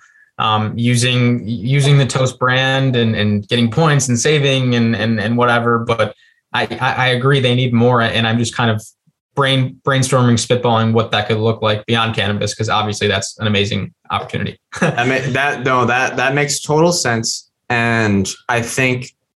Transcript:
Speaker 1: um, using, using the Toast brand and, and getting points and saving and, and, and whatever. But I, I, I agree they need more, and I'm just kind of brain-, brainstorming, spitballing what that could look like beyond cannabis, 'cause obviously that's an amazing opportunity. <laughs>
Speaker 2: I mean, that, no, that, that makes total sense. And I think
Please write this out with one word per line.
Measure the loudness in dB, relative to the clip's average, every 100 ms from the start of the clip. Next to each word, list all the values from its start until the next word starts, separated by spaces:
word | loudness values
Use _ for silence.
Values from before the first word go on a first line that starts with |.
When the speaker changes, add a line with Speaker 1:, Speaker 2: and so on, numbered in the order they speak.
| _ _ _ -4
Speaker 1:
um, | 0 0 -2 -2
using, | 0 2 2 2 2 0 -4
using | -6 0 2 4 4
the | 2
Toast | 0 -2 -2
brand | 0 0 0 0 0 0
and, | 0 0
and | 0 -2 -2
getting | 0 0
points | 2 2 2 0
and | 0
saving | 2 2 2 0 0
and, | 2 0 0
and, | -2 -2
and | 0 0
whatever. | 2 2 2 0
But | 0 -2 -2 -6 _ _ _
I, | -6 -4 -4
I, | -4
I | 0 0
agree | 0 2 2
they | 2 0
need | 2
more, | 2 4 2
and | 2 0 0
I'm | 0
just | -2 -2
kind | -2
of | -2 -6 _ _ _ _ -2
brain-, | 0 0 -2 -4 -2
brainstorming, | 0 2 2 4 2
spitballing | 0 0 2 2 2
what | 0 0
that | -2 -2
could | 0
look | 0 0
like | -2 -2 -2
beyond | 0 0 -2
cannabis, | -2 -2 -4 -4
'cause | -2
obviously | -2 -2 -2 -2
that's | -2 -4 -4
an | -2
amazing | 0 0 -4 -8 _ -8
opportunity. | -8 -6 -6 -8 -10 _
<laughs> | -4
Speaker 2:
I | -2 0 0
mean, | 0 -2
that, | -2 -2 -2
no, | 0 2 2
that, | 0 0 -2
that | 0
makes | 0 -2 -4
total | 0 2 2
sense. | 2 -2 -2 -4 -8 -12 _ -4
And | -2 0 0 2 0 -2 -6 -4
I | -4
think | -2 -2 -2 -2 -8 _ _